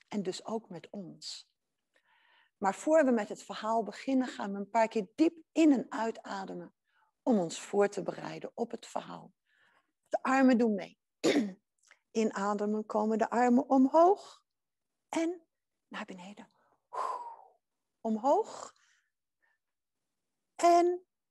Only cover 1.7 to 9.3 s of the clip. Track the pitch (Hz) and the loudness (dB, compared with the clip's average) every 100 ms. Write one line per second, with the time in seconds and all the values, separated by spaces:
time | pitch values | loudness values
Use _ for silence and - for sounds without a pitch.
1.7 | _ _ _ _ _ _ _ _ - 196 | _ _ _ _ _ _ _ _ -4 -4
2.7 | 196 311 320 262 226 208 190 - 202 214 | -2 2 4 4 2 -2 -10 -14 -10 -4
3.7 | 226 214 - - 262 247 - 208 196 196 | -4 -4 -8 -4 -2 -2 -6 -8 -8 -4
4.7 | 233 220 220 185 - 320 - - 302 311 | 0 0 -2 -4 0 0 0 -6 2 4
5.7 | 254 - 185 226 220 - 196 185 180 170 | 4 0 -6 -6 -6 -10 -10 -10 -12 -14
6.7 | _ _ _ _ _ 285 214 165 - - | _ _ _ _ _ 0 2 2 -6 -4
7.7 | 208 202 202 175 - - 160 - - 233 | 0 0 0 -8 -8 -10 -12 -12 -8 -8
8.7 | 226 - - - 165 - | -8 -10 -10 -10 -16 -18